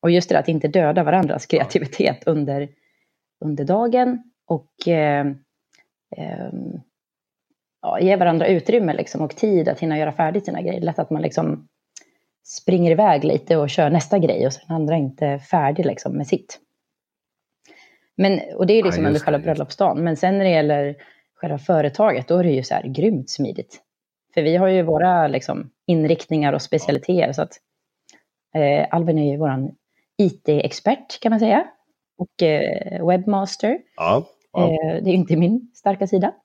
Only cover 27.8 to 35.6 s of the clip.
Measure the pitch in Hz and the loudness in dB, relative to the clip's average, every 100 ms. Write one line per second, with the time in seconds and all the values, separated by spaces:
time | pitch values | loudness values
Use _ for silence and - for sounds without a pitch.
27.8 | _ _ _ _ _ _ _ 160 143 143 | _ _ _ _ _ _ _ 0 2 2
28.8 | - 170 165 156 147 143 156 131 139 - | 0 0 0 0 0 0 -2 -2 -6 -10
29.8 | _ _ _ _ 196 - - 151 156 - | _ _ _ _ 0 0 0 0 0 -2
30.8 | - 277 - - 226 220 220 233 349 _ | -2 -2 -4 -6 -2 0 2 2 0 _
31.8 | _ _ _ _ 180 _ 165 151 - - | _ _ _ _ -12 _ 0 2 0 -4
32.8 | - 175 165 180 190 196 196 - 214 330 | -8 -4 0 0 0 -2 -4 -4 -4 -4
33.8 | - - 170 143 170 _ _ 180 170 160 | -8 -6 0 0 -2 _ _ 0 0 0
34.8 | 160 165 190 185 185 160 175 226 | -2 -2 0 2 2 2 2 0